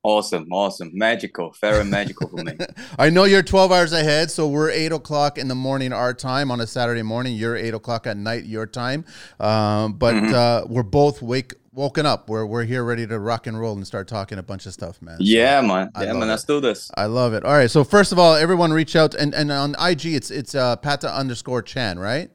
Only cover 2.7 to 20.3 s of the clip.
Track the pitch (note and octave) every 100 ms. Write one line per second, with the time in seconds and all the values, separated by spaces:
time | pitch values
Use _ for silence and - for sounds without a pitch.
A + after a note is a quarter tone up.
2.7 | - - B2+ D3 F3 G3 G3 F#3 F#3+ F#3+
3.7 | F3+ E3+ E3 D3+ D3+ E3 - D3+ D3 D#3
4.7 | D3+ D#3+ D#3+ D3+ D3 C#3+ C#3+ C3+ B2+ C3
5.7 | C3+ C3 A#2 B2 A#2+ C3 C3 C#3 A#2+ A2+
6.7 | C3 A#2+ A#2 A2 A2+ B2+ A2 A2+ A#2 A2+
7.7 | G#2+ - A2+ A#2+ G#2 G#2 A#2 F#2+ G#2+ A2
8.7 | B2+ B2 C#3+ D#3+ - - - G#2+ A2 G#2+
9.7 | G#2+ A2 G2+ A#2+ A2+ G#2+ A#2+ A#2+ A#2 -
10.7 | A#2 G2+ C#3+ D3 C#3+ A#2 B2+ B2+ - _
11.7 | B2+ C#3+ - D3+ G#2+ - A2 G#2+ A#2 A2+
12.7 | B2+ A#2+ A#2 A2+ A2 G#2 A2+ B2 A2+ A2+
13.7 | G2+ F#2+ G#2 F#2+ A2 F#2+ G2 F2+ G2 G2
14.7 | - E2+ - E2+ E2 F#2+ A2+ B2+ C#3 A2+
15.7 | F#2 F#2 G2+ G2 A#2+ A2 A2 - D3 C3+
16.7 | G#2 - - G#2+ A#2+ B2 A2 A2 D3 A#2+
17.7 | D#3 C#3 G#3 F#3+ F3+ E3+ D#3 E3 F#3 E3+
18.7 | D#3 D3+ E3 D#3 - D3 - D3 C#3 C#3+
19.7 | C#3+ F3+ E3 E3 D3 -